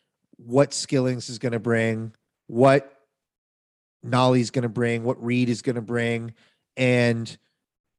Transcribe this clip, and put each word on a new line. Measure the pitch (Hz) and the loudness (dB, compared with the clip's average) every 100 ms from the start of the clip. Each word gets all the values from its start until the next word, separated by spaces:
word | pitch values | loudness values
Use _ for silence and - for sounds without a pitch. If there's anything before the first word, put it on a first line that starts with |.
| _ _ _ - | _ _ _ -20
what | 120 127 139 | -2 0 2
Skillings | - - 139 127 123 - | -2 -4 -2 0 -4 -8
is | 117 | -8
gonna | 127 117 | -6 -4
bring, | 113 113 113 110 113 - _ _ - | 0 0 0 -2 -8 -14 _ _ -6
what | 113 135 139 - _ _ _ _ _ _ _ _ _ _ _ | 2 6 4 2 _ _ _ _ _ _ _ _ _ _ _
Nolly's | 120 123 127 127 117 | -4 2 4 4 2
gonna | 135 120 | -2 -2
bring, | 107 120 117 | -2 -2 0
what | 117 131 | -2 -4
Reed | 117 123 120 | -2 0 0
is | 110 | 0
gonna | - 120 | -4 -4
bring, | 110 120 117 117 117 - _ _ _ - | -4 -2 -2 -2 -6 -14 _ _ _ -2
and | 127 123 120 117 113 - _ _ _ _ _ | 2 4 4 0 -4 -12 _ _ _ _ _